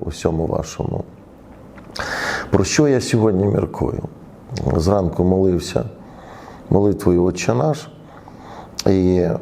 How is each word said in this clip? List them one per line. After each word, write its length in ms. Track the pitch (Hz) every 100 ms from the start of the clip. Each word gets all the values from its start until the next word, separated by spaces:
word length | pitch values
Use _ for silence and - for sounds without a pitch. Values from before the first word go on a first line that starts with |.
усьому 460 | - 78 87 80 82
вашому. 580 | - - - - - - - - - - - - - - - - - - - -
Про 140 | 98
що 240 | 95 - 147
я 120 | 127
сьогодні 460 | - 117 110 92 101
міркую? 560 | 101 - - - - - - - - - - 65 85
Зранку 480 | 82 101 87 -
молився 600 | 90 92 95 87 - - 113 - - - - - - - -
молитвою 540 | 95 101 87 92 87
«Отче 300 | 90 87 -
наш». 340 | 120 156 151 - - - - - - - - - - 104
І 400 | 95 92 90 87 -